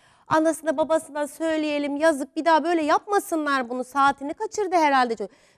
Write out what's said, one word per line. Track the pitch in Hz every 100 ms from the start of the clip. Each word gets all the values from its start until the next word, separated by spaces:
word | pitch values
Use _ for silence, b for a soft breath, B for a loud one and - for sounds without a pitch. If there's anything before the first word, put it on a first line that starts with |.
| b b -
Anasına | 311 320 302 302 294
babasına | 302 320 320 294 294
söyleyelim, | - 320 311 302 294 285 285
yazık, | 320 277 277 -
bir |
daha | 320 320
böyle | 311 349
yapmasınlar | 302 359 - 403 - 330 294 269 240
bunu, | 254
saatini | 247 277 277 277 277
kaçırdı | 320 427 - 381 349
herhalde | 302 269 247 226
çocuk." | 202 b b